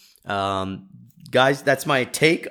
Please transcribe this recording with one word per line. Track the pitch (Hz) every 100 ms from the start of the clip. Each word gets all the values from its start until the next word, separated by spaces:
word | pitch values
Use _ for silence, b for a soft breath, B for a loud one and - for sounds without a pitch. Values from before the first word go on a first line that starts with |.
| b b
Um, | - 101 98 95 95 95 - - - _ -
guys, | 127 131 139
that's | - 135
my | 156 135
take | 120 - 151 175 -